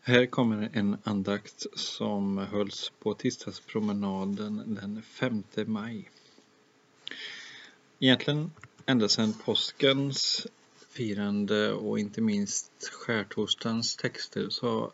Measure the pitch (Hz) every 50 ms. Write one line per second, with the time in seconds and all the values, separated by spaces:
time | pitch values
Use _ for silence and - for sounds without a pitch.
0 | _ - 123 123 127 123 - - 127 117 110 104 107 110 - 110 101 101 101 104
1 | - 113 107 101 95 98 101 101 - - - - - - - - - - - -
2 | 113 107 104 101 101 98 98 98 98 95 101 104 104 98 - - - - _ _
3 | - 107 101 - - 131 - - - - 92 - - - - 113 107 104 101 101
4 | 101 98 95 95 95 98 101 101 107 107 107 107 107 113 107 95 95 98 104 107
5 | 110 - - - - 131 117 107 98 - - - 107 104 110 104 104 113 117 107
6 | 92 - _ - - - - - - _ _ _ _ _ _ _ _ _ _ _
7 | - - - - - - - - - - - - - - - _ _ _ _ _
8 | - 131 127 120 - - 147 151 151 170 - - - - _ - - - 135 123
9 | 107 104 - - 113 110 107 - - - 110 - - - - - - 135 135 135
10 | 139 139 135 - - - - - - - _ _ _ _ _ - - _ - -
11 | 120 110 101 101 104 101 101 104 104 98 107 107 107 107 104 101 107 107 107 107
12 | 104 101 - - 113 110 104 101 101 101 - - - - _ _ - - - -
13 | - - 117 110 101 - - - 107 98 - - - 117 113 113 117 - - -
14 | - 123 - - - - - 104 101 104 - - - 120 113 110 113 -